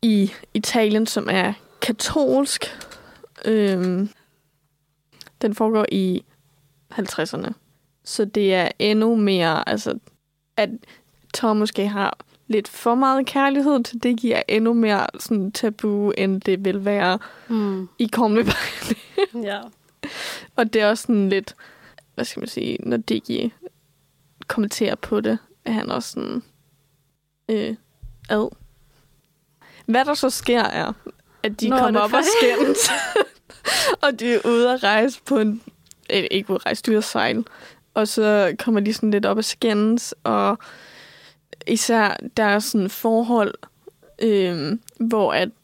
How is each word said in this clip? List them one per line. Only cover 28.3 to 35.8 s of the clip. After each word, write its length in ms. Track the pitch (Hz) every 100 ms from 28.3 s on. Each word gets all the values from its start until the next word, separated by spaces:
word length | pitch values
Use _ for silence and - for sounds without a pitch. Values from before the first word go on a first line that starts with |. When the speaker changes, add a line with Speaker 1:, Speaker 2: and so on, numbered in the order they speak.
| 214 220 - - _ _ _ _ _ _ _ _ _ - - -
Speaker 1:
Hvad 180 | 233
der 100 | 277
så 160 | 294 254
sker, 320 | - - 240
er, 300 | 220 - 165 - - - _ _
at 180 | 220 208
de 80 | 220
Speaker 2:
Nå, 80 | 262
Speaker 1:
kommer 140 | 240
Speaker 2:
det 60 | 214
er 40 |
Speaker 1:
op 40 |
og 60 | 208
Speaker 2:
færdigt. 200 | 269 330 453 - - - -
Speaker 1:
skændes. 140 | - - 719 440 - -
<laughs> 600 | _ - - - 622 403
Og 180 | 294 240
de 140 | 233
er 60 | 233 -
ude 260 | 233 240
at 100 | 254
rejse 380 | 202 214 240 240
på 140 | - 277
en, 240 | 214 214 - _